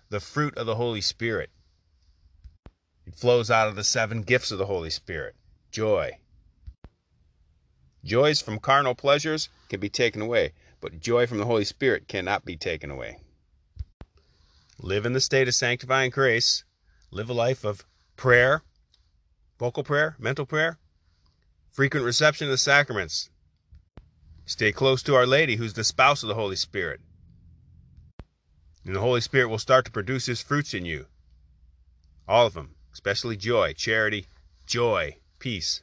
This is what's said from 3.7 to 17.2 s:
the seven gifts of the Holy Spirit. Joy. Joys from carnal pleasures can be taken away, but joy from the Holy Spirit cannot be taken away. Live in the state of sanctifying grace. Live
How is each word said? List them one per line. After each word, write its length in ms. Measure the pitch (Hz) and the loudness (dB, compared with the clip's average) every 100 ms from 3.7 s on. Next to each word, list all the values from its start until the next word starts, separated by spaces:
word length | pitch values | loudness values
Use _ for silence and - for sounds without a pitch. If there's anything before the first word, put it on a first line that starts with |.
| 101 | 0
the 80 | |
seven 380 | 104 123 110 113 | -2 0 -2 -2
gifts 280 | 95 123 - | 2 2 2
of 80 | 98 | -4
the 80 | 98 | -2
Holy 240 | 92 82 | -2 -4
Spirit. 460 | - - 80 58 - _ _ _ | -8 -8 -8 -10 -14 _ _ _
Joy. 480 | 107 110 95 67 - _ _ _ _ - - - _ _ _ _ _ _ _ _ _ _ _ | -4 0 0 0 -8 _ _ _ _ -20 -20 -20 _ _ _ _ _ _ _ _ _ _ _
Joys 380 | - 113 151 147 | -2 2 4 2
from 180 | - 107 | -2 -4
carnal 380 | - 139 135 120 | 2 4 2 0
pleasures 520 | 139 147 151 156 - _ - | 2 2 2 -4 -6 _ -10
can 100 | 95 | -8
be 100 | 101 | -6
taken 320 | - 120 107 | 0 0 0
away, 340 | 110 117 76 - _ _ | 0 2 0 -4 _ _
but 180 | - 80 | -14 -8
joy 260 | 113 120 | 0 2
from 140 | 123 110 | 2 0
the 80 | 110 | 0
Holy 180 | 113 | 0
Spirit 440 | 101 - 135 92 - | -2 -2 0 0 -2
cannot 360 | 101 92 101 | -6 -4 -4
be 120 | - 80 | -6 -10
taken 340 | 92 76 71 | -8 -8 -8
away. 300 | 69 55 - - _ _ _ _ - - - - _ _ _ _ _ _ - | -12 -12 -14 -20 _ _ _ _ -18 -18 -18 -20 _ _ _ _ _ _ -14
Live 280 | 90 101 113 | -4 -2 0
in 60 | |
the 80 | 127 | -2
state 260 | - 135 127 | 0 2 2
of 80 | |
sanctifying 560 | - 123 123 127 131 131 | 0 0 -2 -2 0 0
grace. 540 | 135 131 117 - - - _ _ _ - | 2 2 2 0 -2 -6 _ _ _ -16
Live 180 | 95 | -10